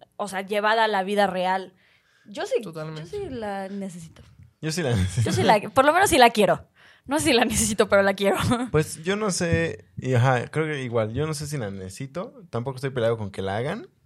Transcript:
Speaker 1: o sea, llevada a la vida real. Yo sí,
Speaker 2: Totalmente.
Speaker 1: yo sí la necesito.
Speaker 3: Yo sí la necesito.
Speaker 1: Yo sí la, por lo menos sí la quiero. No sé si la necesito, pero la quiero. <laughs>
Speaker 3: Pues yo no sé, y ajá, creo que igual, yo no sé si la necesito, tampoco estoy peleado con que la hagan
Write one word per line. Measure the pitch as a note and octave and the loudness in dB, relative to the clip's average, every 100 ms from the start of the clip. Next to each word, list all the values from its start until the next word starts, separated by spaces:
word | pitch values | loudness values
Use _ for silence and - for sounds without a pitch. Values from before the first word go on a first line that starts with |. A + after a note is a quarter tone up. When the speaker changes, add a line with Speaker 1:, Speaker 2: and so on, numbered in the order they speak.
| - - | -18 -8
Speaker 1:
o | G3 | -6
sea, | F#3 | -6
llevada | F#3+ G#3 G#3+ A3+ A3 | -4 0 2 4 4
a | |
la | G3+ | 2
vida | F#3+ G#3 G3 | 0 2 2
real. | F#3 F3+ F#3+ F#3 _ _ _ _ _ - | 2 0 -2 -4 _ _ _ _ _ -18
Yo | G#3 G4 | -10 -2
sí, | B4 | -2
Speaker 2:
Totalmente. | G3 D#3+ D#3 D#3 | -4 -10 -10 -10
Speaker 1:
yo | E4+ | -10
sí | G4+ F#4+ | -10 -8
la | B3+ G#3 G3 F#3+ | -8 -8 -8 -8
necesito. | G3 G3 E3+ E3 - - - - - | -8 -10 -12 -18 -20 -20 -20 -20 -10
Speaker 3:
Yo | D#3 | -6
sí | D#3+ | -4
la | C#3+ A2+ | 0 0
necesito. | F#2 - A2 | 0 0 0
Speaker 1:
Yo | - | 2
sí | |
la, | D4+ G#3+ G3 | 4 4 2
por | C4 C#4+ | 2 4
lo | |
menos | E4+ G4+ | 4 4
sí | D4 | 6
la | A#3 | 6
quiero. | A3 G3 F#3 - _ - _ - | 6 2 2 -2 _ -20 _ -4
No | D4 | -2
sé | D#4 | 2
si | |
la | A#3 - | 2 2
necesito, | G#3 G#3+ G#3+ G3+ | 0 -2 2 4
pero | G3+ | 4
la | G3 G3 | 4 2
quiero. | G3 - | 0 2
<laughs> | - A#3+ A#3+ | 0 0 0
Speaker 3:
Pues | D3+ D#3 D#3 | 0 0 -4
yo | E3 G#3 | -4 -2
no | G#3+ | -2
sé, | F3 F3 E3 E3 - - - | 0 0 0 0 -4 -12 -8
y | B2+ B2 | 0 4
ajá, | C3 B2+ A#2 | 4 2 0
creo | D3 D#3 | -4 -2
que | D3 | -4
igual, | B2+ A#2 G#2+ | -2 -2 0
yo | A#2+ D#3 | -2 -4
no | |
sé | D3+ D3+ | -4 -6
si | D3 | -6
la | G#2 | -6
necesito, | G2 F#2+ - C3+ F3 A#3 C#4 F3 | -8 -12 -12 -10 -10 -12 -14 -8
tampoco | A#2 B2 B2+ | -6 -6 -6
estoy | C3+ | -6
peleado | C3+ A2+ A2+ | 0 0 0
con | G2+ | -4
que | F#2 | -6
la | F#2+ G2+ | -4 -4
hagan | C3+ G#3+ F#4 _ | -4 -6 -12 _